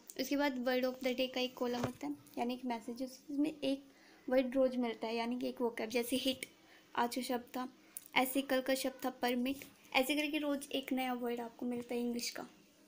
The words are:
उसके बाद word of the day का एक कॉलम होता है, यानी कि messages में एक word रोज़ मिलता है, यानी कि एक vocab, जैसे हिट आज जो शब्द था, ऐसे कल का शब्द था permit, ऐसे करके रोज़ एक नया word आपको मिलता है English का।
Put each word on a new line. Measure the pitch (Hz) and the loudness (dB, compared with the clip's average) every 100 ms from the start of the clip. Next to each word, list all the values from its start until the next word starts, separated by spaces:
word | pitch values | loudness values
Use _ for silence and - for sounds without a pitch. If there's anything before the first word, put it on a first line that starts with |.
| - - | -10 -6
उसके | 262 285 | 0 2
बाद | 285 254 247 | 2 2 2
word | 254 | 2
of | 254 254 | 2 0
the | 254 247 | 0 2
day | 254 | 0
का | 254 | 0
एक | 254 | -2
कॉलम | - 247 240 | 0 -2 0
होता | 247 - 285 | -2 -2 -6
है, | 285 - 262 | -6 -8 -4
यानी | 240 247 | -2 -2
कि | 254 | -4
messages | 226 240 233 254 - - | -4 -6 -6 -8 -8 -6
में | 277 311 - | 0 0 2
एक | 269 277 - - - - - | 0 0 -4 -20 -20 -14 2
word | 254 254 269 | 4 4 4
रोज़ | 262 247 | 4 4
मिलता | 240 220 226 | 0 -2 -2
है, | 233 | 0
यानी | 233 247 | 0 -2
कि | 254 | -2
एक | 247 | 0
vocab, | 233 233 220 | -2 -2 -2
जैसे | 240 233 254 | 0 2 2
हिट | 269 262 - - - - - - | 2 -2 -6 -14 -20 -20 -6 0
आज | 240 254 | 0 0
जो | |
शब्द | 240 240 | -2 -2
था, | - 247 254 - - - - - | -4 -6 -8 -10 -16 -16 -2 0
ऐसे | 254 277 | 2 2
कल | 277 262 | 2 2
का | 254 262 | 2 0
शब्द | 262 - 254 | 0 -2 -6
था | |
permit, | - 247 247 254 277 - - - | -2 0 2 0 -2 -10 -18 0
ऐसे | - 262 294 | 2 4 2
करके | 302 302 | 2 0
रोज़ | 294 277 - | 0 -2 -2
एक | 277 - | -4 -2
नया | 262 254 | -2 0
word | 247 240 240 | -2 -2 -4
आपको | 233 - 247 | -6 -6 -4
मिलता | 240 240 240 | -4 -4 -2
है | |
English | 240 240 - | 0 -2 -4
का। | - - - - - | -6 -10 -16 -20 -20